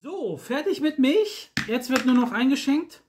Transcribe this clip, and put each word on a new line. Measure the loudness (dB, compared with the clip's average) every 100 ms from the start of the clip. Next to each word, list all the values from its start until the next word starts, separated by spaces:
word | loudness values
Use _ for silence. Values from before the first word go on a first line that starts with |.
So, | -10 -8 -6 -8
fertig | -6 -4 -2 -2
mit | -2 2
Milch. | 4 4 2 -4 -10 -8 -4
Jetzt | -4 0
wird | 0 4
nur | 2
noch | 2
eingeschenkt. | 0 0 0 0 -2 -2 -14